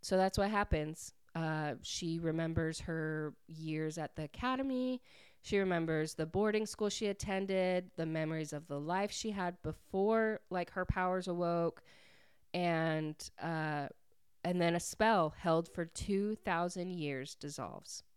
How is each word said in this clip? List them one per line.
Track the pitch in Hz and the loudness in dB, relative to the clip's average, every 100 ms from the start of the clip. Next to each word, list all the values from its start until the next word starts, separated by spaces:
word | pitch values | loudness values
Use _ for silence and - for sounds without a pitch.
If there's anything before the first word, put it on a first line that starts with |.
So | - 190 | 2 4
that's | 190 - | 4 2
what | 196 | 0
happens. | 214 208 160 151 160 - - - | 0 2 0 0 -6 -12 -16 -10
Uh, | 165 160 156 151 131 | -4 -2 0 -2 -4
she | - - 170 165 | -6 -6 -2 -2
remembers | 165 160 165 165 160 160 | 0 0 0 0 0 -2
her | - 160 156 156 151 - - | -4 -4 -2 -4 -6 -8 -16
years | 160 160 156 156 156 | -10 -4 -2 -2 -2
at | 151 - | -6 -6
the | |
academy. | 151 - 247 262 269 254 254 254 - - - - | -8 -4 -2 -2 -2 -2 -2 -4 -8 -20 -20 -20
She | - 208 | -2 2
remembers | 190 175 165 156 156 | 2 2 2 0 0
the | - 160 | -2 -2
boarding | 190 214 214 214 | 2 2 2 -2
school | - 208 | -2 -2
she | 196 214 | 0 -2
attended, | 202 196 190 196 190 185 180 185 - | -2 -2 -2 2 2 4 2 -2 -4
the | 165 | -2
memories | 160 156 160 151 | 0 0 -2 -4
of | 147 160 | -6 -6
the | 143 | -6
life | 147 185 208 | -2 0 0
she | - 220 | -2 -4
had | 196 180 175 | -2 -2 -2
before, | 156 156 - 190 196 226 220 214 - | -6 -8 -4 2 4 4 4 0 -4
like, | 185 175 | -4 -2
her | - 180 | -4 0
powers | - 185 185 185 | 2 2 0 0
awoke. | 175 175 170 170 - - - - - - - - | 0 2 4 2 -2 -16 -20 -20 -20 -20 -20 -8
And, | 180 175 165 160 156 156 151 - - | 0 2 2 2 2 -2 -4 -12 -8
uh, | 160 160 156 147 143 - _ _ _ _ | -4 -2 0 -2 -4 -8 _ _ _ _
and | 175 180 | -2 4
then | 170 170 | 4 4
a | |
spell | - - 220 214 156 | -2 2 6 6 4
held | - 180 160 170 | 2 4 4 2
for | - 165 | -4 -6
two | - - 196 202 214 | -4 -2 0 0 -2
thousand | - 170 175 180 180 | 0 0 0 -2 -6
years | 180 151 135 139 - | -4 -2 -4 -6 -10
dissolves. | 143 143 117 95 - - - | -10 -8 -8 -10 -12 -14 -16